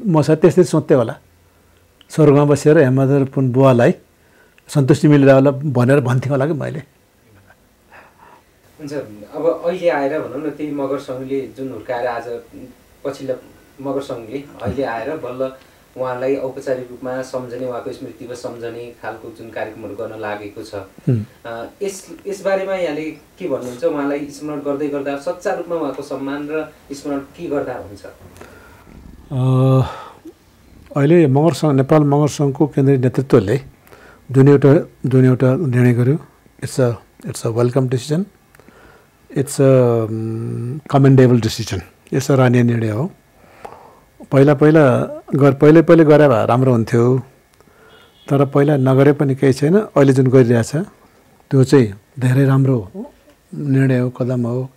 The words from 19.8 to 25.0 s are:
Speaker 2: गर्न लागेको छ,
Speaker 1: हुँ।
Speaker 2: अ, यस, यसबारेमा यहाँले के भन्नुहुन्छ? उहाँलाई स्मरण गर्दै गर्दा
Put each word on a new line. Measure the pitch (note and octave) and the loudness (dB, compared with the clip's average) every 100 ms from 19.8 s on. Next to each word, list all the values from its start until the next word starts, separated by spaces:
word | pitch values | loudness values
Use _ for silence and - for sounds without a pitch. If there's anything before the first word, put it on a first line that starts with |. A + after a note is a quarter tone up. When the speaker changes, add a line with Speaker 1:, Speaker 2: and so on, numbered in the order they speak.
| G#2 G2 | -16 -12
Speaker 2:
गर्न | - A2 | -12 -10
लागेको | G#2 G#2 G#2 G#2+ | -10 -10 -12 -16
छ, | G#2+ G2+ | -14 -14
Speaker 1:
हुँ। | F#2+ - - A#2+ G#2 _ A#2 | -16 -10 -4 -4 -6 _ -16
Speaker 2:
अ, | A#2 A2+ - | -14 -14 -12
यस, | G3 F#3+ - E3 G3 | -12 -12 -16 -16 -14
यसबारेमा | F#3+ F#3+ F#3+ G3 F#3 | -8 -4 -4 -4 -4
यहाँले | E3+ D3 D#3 | -4 -6 -10
के | - _ _ E3+ | -14 _ _ -8
भन्नुहुन्छ? | B2+ B2 B2 E3 | -8 -8 -6 -4
उहाँलाई | D3 C#3+ C#3+ C#3 | -4 -4 -6 -8
स्मरण | - D3+ D3 | -12 -12 -10
गर्दै | C#3 C#3 D3 | -6 -6 -6
गर्दा | C#3+ | -6